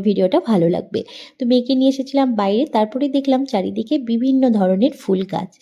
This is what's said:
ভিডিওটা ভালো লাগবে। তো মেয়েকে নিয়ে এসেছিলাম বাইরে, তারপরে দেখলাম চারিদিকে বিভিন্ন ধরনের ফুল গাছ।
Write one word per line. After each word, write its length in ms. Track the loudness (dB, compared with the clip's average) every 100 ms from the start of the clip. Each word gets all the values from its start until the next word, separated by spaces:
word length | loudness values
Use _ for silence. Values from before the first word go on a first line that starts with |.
| 0
ভিডিওটা 320 | 2 2 0 0
ভালো 180 | 2 2 0
লাগবে। 260 | -4 -8 -8 -14 -18 -6
তো 60 | 0
মেয়েকে 240 | 2 2 2
নিয়ে 120 | 2
এসেছিলাম 340 | 0 -2 0 0 0
বাইরে, 220 | 0 0 0 0
তারপরে 300 | -2 -2 -2 -2
দেখলাম 260 | 0 0 0
চারিদিকে 440 | -2 -2 -4 -4 -4 -2
বিভিন্ন 340 | -2 0 2 2 2
ধরনের 340 | 2 2 0 0
ফুল 200 | -4 -2 -2
গাছ। 160 | -6 -8 _